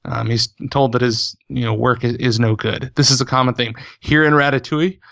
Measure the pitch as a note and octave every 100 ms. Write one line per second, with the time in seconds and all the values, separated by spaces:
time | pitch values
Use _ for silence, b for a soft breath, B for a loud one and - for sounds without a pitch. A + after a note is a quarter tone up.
0 | - - A2+ A2+ - - C#3+ C#3 C3+ A#2+
1 | B2 A2+ - - - C3 A#2 A2 A#2+ A#2+
2 | A#2+ A#2 B2 A2 A2+ G#2+ G#2+ G2 B2 -
3 | C3+ C3 B2+ B2+ B2+ B2 A#2 A2+ B B
4 | - D3+ D#3 D3+ C#3+ C3+ - D3+ F3+ F#3
5 | B